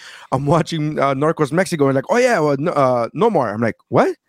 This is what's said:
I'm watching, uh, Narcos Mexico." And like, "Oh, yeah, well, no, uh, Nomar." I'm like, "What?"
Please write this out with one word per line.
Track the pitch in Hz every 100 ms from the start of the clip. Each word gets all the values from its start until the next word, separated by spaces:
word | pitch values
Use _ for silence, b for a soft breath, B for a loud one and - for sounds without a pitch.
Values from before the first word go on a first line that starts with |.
| B B B
I'm | 135 143
watching, | 160 165 160 151 147
uh, | 139
Narcos | 135 156 160 147
Mexico." | 165 190 160 139
And | 135
like, | -
"Oh, | 233
yeah, | 247 208
well, | 151 139
no, | 170
uh, | 147 131 123 113 147
Nomar." | 226 180 117
I'm | 107
like, | 117 - -
"What?" | 131 311 330